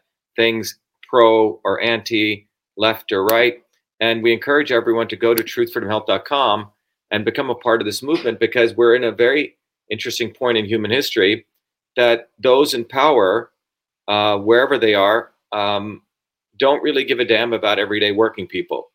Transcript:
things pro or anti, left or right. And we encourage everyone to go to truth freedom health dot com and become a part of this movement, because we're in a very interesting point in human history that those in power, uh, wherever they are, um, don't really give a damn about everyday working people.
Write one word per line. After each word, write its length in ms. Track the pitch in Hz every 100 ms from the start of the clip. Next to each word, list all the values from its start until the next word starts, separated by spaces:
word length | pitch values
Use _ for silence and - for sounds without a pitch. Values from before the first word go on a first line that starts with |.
| _ _ _ -
things 440 | 113 113 101 - _ _ -
pro 520 | 127 113 113 107 -
or 160 | 98 98
anti, 640 | 113 113 107 110 107 101 _ _ _ -
left 340 | 107 110 -
or 140 | 98 98
right. 380 | 117 120 - _ _ _ -
And 240 | 113 113
we 100 | 117
encourage 380 | 113 143 147 143
everyone 360 | 120 117 117 113
to 60 | 107
go 200 | 117 117
to 80 |
truth 280 | 110 - 117
freedom 180 | 120 101
health 180 | 107 107
dot 180 | 98 -
com 460 | 139 123 104 101 _ _ _ -
and 140 | 104 107
become 260 | 139 135
a 40 | 117
part 240 | - 117
of 60 | 107
this 160 | 101
movement, 380 | 135 165 123 110
because 360 | 113 123 117 107
we're 200 | 120 123
in 80 |
a 80 | 120
very 440 | 104 120 147 135 _ _ _ -
interesting 420 | 107 127 - 113
point 240 | - 123 113
in 80 | 101
human 240 | 110 104
history 560 | 127 - 117 95 107 - _ _ _ _ -
that 340 | 120 117 - _
those 340 | 127 127 143
in 100 | 131
power, 680 | 113 135 147 131 92 110 - _ _ _ _ _ -
uh, 280 | 104 104 101
wherever 440 | 104 120 135 131
they 160 | 110 104
are, 360 | 98 113 - _ -
um, 500 | 104 101 101 104 95 _ _ _ _ _ 104
don't 240 | 135 143
really 220 | 151 135
give 160 | 135 123
a 40 |
damn 300 | 110 110 120
about 240 | 110 107 101
everyday 340 | 101 107 104
working 360 | 101 110 - 90
people. 420 | 90 87 65 -